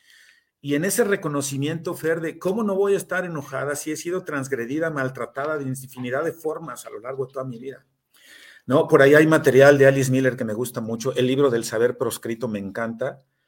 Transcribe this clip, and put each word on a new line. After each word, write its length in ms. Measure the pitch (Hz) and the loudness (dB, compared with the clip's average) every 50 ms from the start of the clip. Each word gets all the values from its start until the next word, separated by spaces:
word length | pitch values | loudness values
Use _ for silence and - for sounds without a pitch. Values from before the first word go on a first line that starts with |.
| _ _ _ _ _ _ _ _ _ _ _ _ | _ _ _ _ _ _ _ _ _ _ _ _
y 140 | - 139 143 | -6 -4 -2
en 100 | 143 170 | -2 -2
ese 200 | 196 190 240 226 | -2 0 0 0
reconocimiento, 920 | 202 196 - - 156 143 143 135 - 139 135 139 151 165 165 165 180 165 | 0 0 -2 -2 -4 -4 -4 -6 -6 -4 -4 -4 -4 -4 -6 -6 -8 -8
Fer, 280 | - 156 160 165 165 | -4 -2 -2 -2 -2
de 180 | 165 185 - - | -4 -8 -8 -6
cómo 240 | - 180 196 233 220 | -4 -4 -2 -2 -2
no 120 | 202 190 | -2 0
voy 200 | 196 202 202 196 | 0 2 2 0
a 20 | |
estar 260 | 180 180 - 180 185 180 | 0 -2 -4 -6 -6 -6
enojada 520 | 175 165 143 135 135 135 131 135 143 143 | -6 -8 -10 -10 -8 -8 -6 -4 -4 -6
si 160 | 143 - 156 | -6 -6 -8
he 40 | 151 | -8
sido 280 | 147 - 170 180 185 180 | -8 -6 -6 -6 -6 -6
transgredida, 680 | - 147 139 131 135 135 120 117 117 139 160 165 160 | -6 -6 -6 -6 -6 -6 -6 -6 -4 -4 -4 -4 -4
maltratada 680 | 156 139 131 131 135 131 117 - - 135 143 156 156 147 | -2 -2 -4 -4 -4 -6 -8 -8 -6 -6 -4 -4 -4 -4
de 60 | 135 | -4
infinidad 580 | 131 131 135 131 131 - 127 123 123 127 143 165 | -6 -6 -8 -10 -14 -12 -10 -6 -4 -4 -2 -2
de 100 | 160 - | -4 -6
formas 540 | - - 156 160 160 165 139 120 - - | -6 -6 -6 -6 -6 -10 -12 -14 -14 -14
a 20 | 113 | -14
lo 100 | 113 107 | -14 -12
largo 280 | 113 127 135 135 131 | -12 -10 -6 -6 -8
de 60 | 131 - | -8 -6
toda 120 | 135 131 | -10 -10
mi 140 | 131 117 113 | -10 -10 -12
vida, 260 | 131 135 123 - _ _ _ _ _ _ _ _ _ - - - - - - - _ | -12 -14 -16 -16 _ _ _ _ _ _ _ _ _ -20 -20 -20 -20 -20 -20 -12 _
¿no? 220 | - 127 160 160 | 0 2 2 4
Por 160 | 151 160 139 139 | 6 6 8 8
ahí 100 | 139 147 | 8 8
hay 140 | 151 160 | 8 8
material 500 | 160 160 151 - 143 120 135 135 143 147 | 6 4 4 4 6 8 8 10 10 10
de 80 | 135 135 | 8 8
Alice 240 | 135 139 135 131 131 | 6 6 4 2 0
Miller 260 | 131 131 131 127 120 | 2 2 2 0 0
que 100 | 123 120 | -2 -6
me 100 | 110 107 | -6 -6
gusta 260 | 113 123 123 - 127 | -6 -6 -6 -6 -8
mucho, 320 | 113 110 113 113 117 131 127 | -8 -8 -8 -6 -6 -4 -2
el 120 | 131 127 | 0 0
libro 240 | 123 131 135 143 135 | 0 2 2 2 2
del 140 | 117 113 110 | 2 0 -4
saber 340 | - 113 110 120 123 120 - | -2 -2 0 0 0 0 -2
proscrito 480 | 131 113 - - - 117 117 113 127 | -4 -4 -6 -6 -8 -8 -8 -6 -6
me 100 | 117 107 | -6 -6
encanta, 640 | 101 101 95 92 117 113 117 117 113 131 139 - - _ _ _ _ _ | -6 -8 -8 -8 -6 -6 -6 -6 -6 -8 -8 -8 -10 _ _ _ _ _